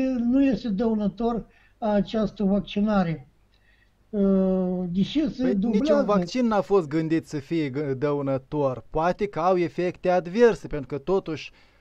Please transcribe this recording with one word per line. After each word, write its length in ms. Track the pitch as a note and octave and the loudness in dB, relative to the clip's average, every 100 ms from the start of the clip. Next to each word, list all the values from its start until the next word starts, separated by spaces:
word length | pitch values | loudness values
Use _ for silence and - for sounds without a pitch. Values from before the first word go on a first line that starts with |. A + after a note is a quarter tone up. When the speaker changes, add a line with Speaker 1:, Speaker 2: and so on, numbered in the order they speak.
| C4 B3+ | 0 0
Speaker 1:
nu 240 | A#3 C4+ | 0 2
este 260 | C#4 G#3 A#3+ | 2 0 -2
dăunător 760 | F#3+ A3+ G#3+ G#3 - A#3 A#3 - _ _ _ | -2 0 0 -2 -2 -2 -4 -8 _ _ _
această 680 | G#3+ G3+ G3 A3 G#3 - | 0 0 0 -2 -2 0
vaccinare. 840 | G3 G3+ G3+ G3+ G#3+ G3+ E3+ D3 - _ _ _ _ _ _ _ _ | 0 0 0 -2 2 2 0 -4 -10 _ _ _ _ _ _ _ _
Uh, 720 | G#3+ G3 F#3+ F#3+ F#3 F3+ F3+ F3+ | 0 2 4 2 2 0 -2 -2
deși 440 | F3+ F#3+ C#4+ C#4+ | -2 0 0 -2
se 100 | - | -2
Speaker 2:
Păi, 100 | B3+ | 0
niciun 180 | G3+ A#3 | 0 0
Speaker 1:
dublează. 320 | A3 D4 C#4+ | 0 4 2
Speaker 2:
vaccin 420 | G3+ G3+ F3 B3+ A#3+ | 4 0 0 -2 0
n-a 140 | G#3 | 0
fost 260 | F#3 G3 D3+ | 2 2 2
gândit 400 | D#3+ D#3+ D#3+ - | -2 0 -2 -2
să 100 | D3+ | -8
fie 320 | - E3 D3 | -4 -2 -2
gă-, 240 | C3 D3 C3 | -4 -4 -2
dăunător. 840 | D3 C#3+ C#3 C3+ - D3+ C#3 B2 - | -2 -2 -2 -4 -4 -2 -2 -2 -6
Poate 380 | D#3 E3+ F3+ G#3 | -2 -2 0 -4
că 120 | D#3 | 0
au 180 | F3 F#3 | 2 2
efecte 520 | E3 - F3+ - F3+ | 0 -2 -4 -2 0
adverse, 580 | F3+ E3+ G3+ A#3+ F#3+ E3 | 0 0 4 4 4 -4
pentru 200 | D3 C3 | -8 -8
că 100 | C#3+ | -8
totuși, 540 | C#3 F#3+ F#3 D3+ - - _ _ | -2 -2 -2 -8 -10 -20 _ _